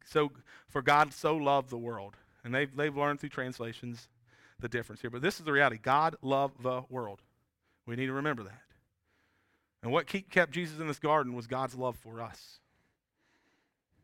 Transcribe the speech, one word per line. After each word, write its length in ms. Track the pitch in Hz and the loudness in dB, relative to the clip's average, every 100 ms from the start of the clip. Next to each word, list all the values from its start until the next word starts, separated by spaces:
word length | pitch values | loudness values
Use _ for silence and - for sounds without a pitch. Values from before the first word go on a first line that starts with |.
| - | 0
"So, 260 | 156 147 - - - - | 2 2 -2 -20 -20 -8
for 120 | 143 | -2
God 300 | 127 147 151 | 4 6 4
so 220 | - 156 160 | 2 0 2
loved 340 | 139 139 127 | 4 2 0
the 80 | 120 | -6
world." 380 | 117 110 101 - _ _ 120 | -8 -8 -12 -16 _ _ -2
And 100 | 131 | 0
they've, 180 | 143 | 0
they've 220 | 135 151 139 | 0 -2 2
learned 240 | 143 143 | 0 0
through 100 | 147 | -6
translations 800 | - 127 123 117 113 120 117 - _ _ _ - - | -6 -6 -6 -8 -8 -10 -10 -14 _ _ _ -20 -10
the 120 | 120 | -4
difference 320 | 120 117 107 | -4 -6 -8
here. 80 | 123 | -8
But 120 | 123 | -2
this 160 | 160 - | -2 -2
is 80 | 156 | 2
the 60 | |
reality. 280 | 139 139 110 | 6 6 4
God 340 | 131 139 160 - | 2 4 4 0
loved 420 | 131 135 139 131 | 0 2 2 -2
the 200 | 127 127 127 | -4 -4 -6
world. 340 | 127 107 98 _ _ _ _ _ _ - | -8 -8 -10 _ _ _ _ _ _ -8
We 120 | 120 | -4
need 80 | 131 | -2
to 80 | |
remember 300 | 135 151 123 | -2 -2 -4
that. 180 | 98 120 _ _ _ _ _ _ _ _ _ _ _ _ | -6 -16 _ _ _ _ _ _ _ _ _ _ _ _
And 80 | 117 | -2
what 160 | 151 - | 0 0
keep, 220 | 196 190 | -6 0
kept 240 | 185 165 | 2 2
Jesus 260 | 160 165 156 | 0 -6 -6
in 80 | 156 | -6
this 120 | 139 | -2
garden 340 | 147 156 127 | 2 4 2
was 120 | 123 117 | -4 -6
God's 300 | 131 131 127 | -4 -4 -4
love 220 | 127 113 | -4 -6
for 240 | 113 113 | -12 -12
us. 380 | 113 - - - _ _ _ _ _ _ _ _ _ _ _ _ _ _ | -12 -14 -20 -20 _ _ _ _ _ _ _ _ _ _ _ _ _ _